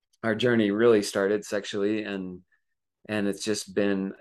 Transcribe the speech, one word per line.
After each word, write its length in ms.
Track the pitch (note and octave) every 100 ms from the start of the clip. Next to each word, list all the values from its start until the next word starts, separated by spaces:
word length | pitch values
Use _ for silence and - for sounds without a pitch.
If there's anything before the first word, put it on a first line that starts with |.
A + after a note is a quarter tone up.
| _ _
our 140 | A2+ A2
journey 340 | B2 A#2 G#2
really 320 | G2+ A#2+ A2
started 420 | G#2 G#2+ G2 G#2
sexually. 600 | G2+ G#2 G2 G#2+ G2+ G#2+
And, 360 | G#2 G2+ F#2 F2+ - _ _ _ _ _ -
and 180 | G#2+ G2+
it's 180 | F#2+
just 300 | - G#2 -
been 380 | F#2+ G2+ G2 F#2+ -